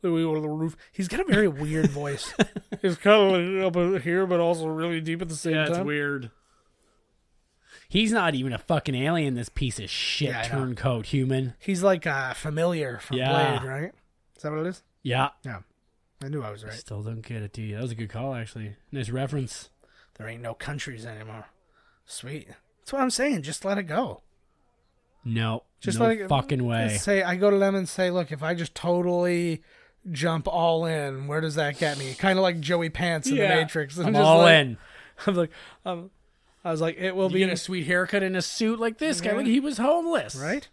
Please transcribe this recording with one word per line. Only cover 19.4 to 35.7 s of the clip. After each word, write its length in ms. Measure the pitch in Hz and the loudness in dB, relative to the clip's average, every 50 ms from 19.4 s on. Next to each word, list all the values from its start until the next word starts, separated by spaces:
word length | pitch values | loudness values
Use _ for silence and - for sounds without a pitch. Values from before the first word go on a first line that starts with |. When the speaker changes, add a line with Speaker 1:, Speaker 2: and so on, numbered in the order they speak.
| 131 117 - - - - _ _ _ _ _ _ _ _ _ | -6 -6 -8 -14 -16 -20 _ _ _ _ _ _ _ _ _
Speaker 1:
There 100 | _ 107 | _ -14
ain't 140 | 107 117 117 120 | -12 -12 -10 -10
no 100 | 117 113 | -10 -10
countries 520 | _ - - 147 143 - - 123 113 110 | _ -10 -8 -8 -8 -8 -10 -12 -12 -14
anymore. 400 | 120 110 107 107 110 110 110 104 - _ _ _ _ _ _ _ _ _ _ _ | -14 -14 -14 -14 -14 -14 -16 -16 -20 _ _ _ _ _ _ _ _ _ _ _
Sweet. 420 | _ - - - 127 143 151 - - - _ _ _ _ _ | _ -14 -14 -12 -10 -12 -12 -12 -16 -20 _ _ _ _ _
That's 140 | _ - - | _ -6 -2
what 80 | 277 | 0
I'm 80 | 269 254 | 0 0
saying. 300 | 233 - 254 294 277 180 135 | 0 0 0 0 0 -2 -4
Just 220 | 147 156 - - | -6 -10 -6 -4
let 120 | 190 202 | -2 -2
it 60 | 202 190 | -2 -2
go. 380 | 160 147 196 262 190 95 - _ _ _ _ _ _ _ _ _ _ _ _ _ _ _ _ _ _ _ _ _ | -2 -2 -2 -2 -2 -6 -12 _ _ _ _ _ _ _ _ _ _ _ _ _ _ _ _ _ _ _ _ _
Speaker 2:
No. 400 | 120 113 113 113 113 110 120 _ _ _ _ | -4 -2 0 0 0 -2 -4 _ _ _ _
Speaker 1:
Just 180 | - - 190 226 | -6 -4 0 2
Speaker 2:
No 60 | 233 | 4
Speaker 1:
let 120 | 226 226 220 | 2 2 0
it 80 | 196 190 | 0 0
Speaker 2:
fucking 340 | 151 135 127 - 151 131 123 | 0 0 2 0 -2 -2 0
way. 240 | 117 117 113 113 110 107 | 0 0 0 0 0 0
Speaker 1:
just 120 | 101 - | -2 0
say, 180 | 202 202 196 185 | 2 2 2 2
I 120 | 175 180 | 0 0
go 140 | 185 196 202 | 2 4 4
to 80 | 202 | 4
them 160 | 196 196 196 196 | 4 4 2 2
and 120 | 196 185 160 | 0 -2 -4
say, 220 | - - 185 180 | -2 -2 -2 0
Look, 200 | 175 180 170 - | 0 -2 -2 -2
if 120 | 156 139 151 | -6 -6 -4
I 100 | 160 180 | -4 -2
just 220 | 170 170 - _ | -2 -4 -6 _
totally 880 | - - 170 175 175 175 180 175 175 175 175 175 175 175 170 165 - _ _ _ - - _ _ _ _ 190 | -6 0 0 2 2 2 2 2 2 2 2 2 2 0 0 -2 -4 _ _ _ -20 -20 _ _ _ _ -8
jump 360 | 165 131 147 175 165 160 - | -6 -2 0 0 0 0 -2
all 380 | 190 170 175 165 170 165 160 170 | 0 0 2 4 4 4 2 0
in. 420 | 165 165 156 143 139 135 135 139 | 0 -2 -2 -2 -4 -6 -8 -6
Where 140 | 143 147 160 | -4 -2 -2
does 140 | 160 160 147 | -2 0 0
that 220 | 156 151 147 143 | 0 0 0 0
get 200 | - 170 151 143 | 0 0 0 0
me? 160 | 139 139 135 131 | -2 -6 -8 -6
Kinda 280 | - - 196 190 185 | 0 2 4 4 6
like 180 | 190 185 175 165 | 4 4 2 0
Joey 300 | 147 143 180 170 170 160 | 0 0 0 2 0 -2
Pants 380 | 156 - 180 175 170 156 - | -2 -2 0 0 0 0 0
in 80 | 262 277 | 0 2
Speaker 2:
Yeah. 200 | 269 202 190 185 | 4 4 4 4
Speaker 1:
The 60 | 160 | 4
Matrix. 360 | 160 156 - 165 147 135 143 | 2 0 -2 -4 -4 -4 -4
<laughs> 20 | 170 | -2
I'm 80 | 170 | 0
Speaker 2:
I'm 60 | - - | 2 4
Speaker 1:
just 100 | - 151 | 6 8
Speaker 2:
all 120 | 156 160 165 | 10 10 10
Speaker 1:
like, 140 | 170 170 165 | 12 10 10
Speaker 2:
in. 240 | 156 143 131 113 - - - - - | 10 8 4 -2 -8 -12 -20 -20 -20
Speaker 1:
<laughs> 260 | - - _ - - | -20 -20 _ -4 -2
I'm 80 | - 196 | 0 2
like, 160 | 175 170 156 - - - - | 2 0 0 -2 -14 -20 -20